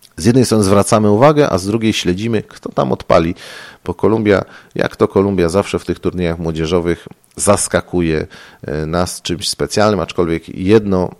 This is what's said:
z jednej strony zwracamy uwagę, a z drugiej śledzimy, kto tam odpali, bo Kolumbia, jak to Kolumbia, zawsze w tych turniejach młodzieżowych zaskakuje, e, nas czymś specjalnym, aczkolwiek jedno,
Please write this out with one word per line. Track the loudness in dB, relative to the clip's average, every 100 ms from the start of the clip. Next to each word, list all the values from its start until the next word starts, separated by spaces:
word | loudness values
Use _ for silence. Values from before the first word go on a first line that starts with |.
| _ -4
z |
jednej | 2 2 4
strony | 2
zwracamy | 4 4 4 2 4
uwagę, | 4 4 4 2
a | 0
z | -2
drugiej | -2 0
śledzimy, | -2 -2 -2 -2 -4
kto | -6 -14 -10
tam | -4 -2
odpali, | -2 2 2 2 -4 -12 -18 -20 -16
bo | -10
Kolumbia, | -2 0 2 2 2 0 -12 -10
jak | -4 -4 0
to | 0
Kolumbia, | 2 0 2 0
zawsze | 0 -2 -4
w |
tych | -6 -6
turniejach | -4 -2 -2 -2
młodzieżowych | -4 -4 -2 0 0 -4 -8 -20 _ -4
zaskakuje, | 0 0 0 -4 -2 -2 0 -2 -4 -12 -20 -16
e, | -10 -6 -4
nas | -2 -2 -6
czymś | -8 -6 -6
specjalnym, | -6 -4 0 2 0
aczkolwiek | -2 -4 -2 -4 -6
jedno, | -6 2 2 2 -2 -2 -6